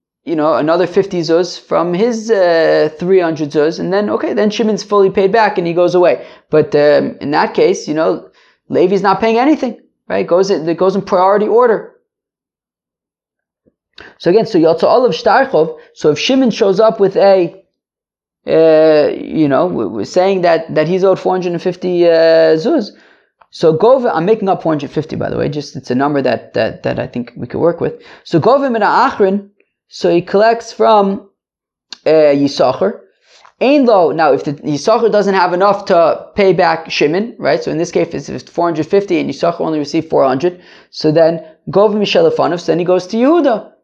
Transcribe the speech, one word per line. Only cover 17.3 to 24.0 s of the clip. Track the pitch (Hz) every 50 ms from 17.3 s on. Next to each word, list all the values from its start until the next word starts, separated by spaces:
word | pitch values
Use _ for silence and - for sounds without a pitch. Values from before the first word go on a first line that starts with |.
| 190 190 175 175 - - _ _ _ _ _ _ _ _ _ _ _ _ _ _ _ _ -
uh, | 139 143 160 160 160 156 156 156 160 151 151 143 - -
you | - - - - 160 156
know, | 139 135 139 165
w-, | 185 170 - 110 87
w-, | 107 107 110
saying | - - 185 180 196 196 185
that, | 170 170 165 160 165 - 151
that | 156 156
he's | 160 190 185 185
owed | 190 185 -
four | - 185 185
hundred | 185 180 180
and | 170 165
fifty, | - 185 175 - 180 180 180 175 175
uh, | 170 165 165 165 165 160 165 160 160 160
zuz, | 160 165 254 339 277 202 - - _ _ _ _ _ _ _ _ _ _ _
so | - - 175 160 160
Gov, | 156 202 240 262 269